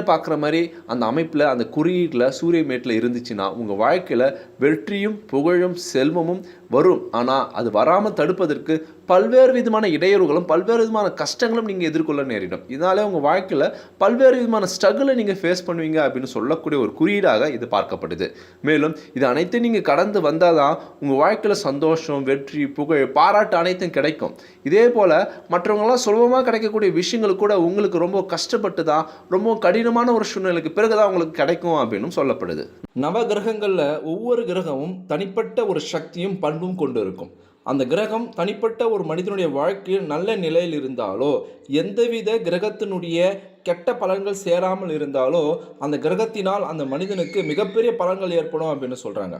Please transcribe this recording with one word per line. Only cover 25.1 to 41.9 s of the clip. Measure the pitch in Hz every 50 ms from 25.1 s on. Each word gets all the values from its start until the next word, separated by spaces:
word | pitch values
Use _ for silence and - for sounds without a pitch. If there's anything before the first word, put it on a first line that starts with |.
| 156 160 196 - - - - - 165
மற்றவங்களாம் | 180 180 214 214 208 208 226 254 240 240
சுலபமா | 226 208 226 240 240 254 262 254 247
கிடைக்கக்கூடிய | 226 220 226 214 214 214 208 190 165 165
விஷயங்கள் | 180 - - 233 220 208 190 185 208
கூட | 208 208 190 165 170
உங்களுக்கு | 185 208 208 190 175 170 170
ரொம்ப | 180 196 196 180 - 170
கஷ்டப்பட்டு | 160 - - - 233 208 190 175 - 160 156
தான், | 147 156 160 - - - - - 180
ரொம்ப | 190 214 226 226 - -
கடினமான | 175 185 226 233 233 233 233 240 247 240 220
ஒரு | 214 - -
சூழ்நிலைக்கு | 196 190 185 175 170 156 160 160 196
பிறகுதான் | 214 220 220 208 214 202
உங்களுக்கு | 190 175 170 160 160 -
கிடைக்கும் | 147 139 175 165 - 175 165 151
அப்படின்னு | 127 110 113 95 110 165 175 -
சொல்லப்படுது. | 143 135 - - 98 87 82 76 - - - - - - - 123 135
நவ | 151 175 226 233 202
கிரகங்கள்ல | 208 202 190 226 220 214 208 202 190 175 151 139 151 151 - 160
ஒவ்வொரு | 165 196 226 240 247 240 226 180
கிரகமும் | 180 185 175 165 143 135 143 175 190 185 - -
தனிப்பட்ட | 151 156 196 190 - 226 220 - - - 233 202
ஒரு | 180 156 - -
சக்தியும் | - 160 151 - - 175 175 196 190 - -
பண்பும் | 151 156 160 180 185 185 -
கொண்டு | 156 131 123 117 104
இருக்கும். | 95 90 - - - - - _ _ _ _ - 117
அந்த | 131 139 131 120
கிரகம் | 143 180 214 208 214 226 240 - - -
தனிப்பட்ட | 170 190 208 208 - 220 226 - 240 226 220
ஒரு | 196 175 160
மனிதனுடைய | 160 170 185 202 202 196 180 160 135
வாழ்க்கையில் | 139 147 175 196 196 - 185 185 196 185 156
நல்ல | 147 156 180 208 226 202 180
நிலையில் | 160 156 165 180 175 160 147
இருந்தாலோ, | 131 131 135 123 117 98 95 107 127 147 139 - - - - - - - 139 151
எந்தவித | 170 196